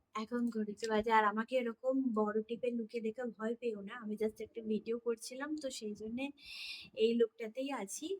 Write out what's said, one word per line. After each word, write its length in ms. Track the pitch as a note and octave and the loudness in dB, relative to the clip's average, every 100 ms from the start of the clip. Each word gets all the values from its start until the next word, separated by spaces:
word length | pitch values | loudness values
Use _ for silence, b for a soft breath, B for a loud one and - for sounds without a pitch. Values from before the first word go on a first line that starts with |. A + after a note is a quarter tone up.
| _ | _
এখন 360 | G#3+ G#3+ A#3+ A#3+ | -8 -2 0 0
ঘড়িতে 380 | A3 G#3+ G#3 A3 | 0 -2 -2 2
বাজে, 240 | G#3+ A3 | 2 6
আর 120 | A3 | 6
আমাকে 320 | G#3+ G#3 A3+ B3+ | 6 2 0 0
এরকম 460 | A#3 A3+ B3+ C4+ C4 | 0 0 0 2 2
বড় 280 | G#3+ G#3+ A3 | 4 2 2
টিপের 320 | G#3+ A#3 B3 | -2 -2 -2
লুকে 260 | A#3+ G#3+ A#3+ | -2 -4 -4
দেখে 220 | A3 A3 | -4 -2
ভয় 320 | B3 G#3 A3 | -4 -2 -2
পেও 260 | A#3+ A#3+ G#3 | -2 -2 -4
না, 140 | G3 | -6
আমি 220 | B3 G#3+ G#3+ | -8 -6 -2
just 260 | G#3+ G#3+ | -2 -2
একটা 200 | G#3+ A#3 | -8 -8
ভিডিও 360 | A3 G#3+ A3+ A#3 | -2 -2 0 -2
করছিলাম 580 | A#3+ A3+ - B3+ D4 D4+ | 0 -2 -4 -8 -4 -4
তো 140 | C4+ | -4
সেই 240 | C4 G#3+ | -6 -6
জন্যে 360 | G#3 A3 A#3 C#4 - B B B B B | -6 -6 -4 -6 -6 B B B B B
এই 200 | - A3+ | 4 4
লুকটাতেই 560 | A#3 A3+ - A3 A3+ C4+ | 6 4 2 -8 -4 -4
আছি। 480 | C4+ G3 - D#4 | -4 -6 -6 -6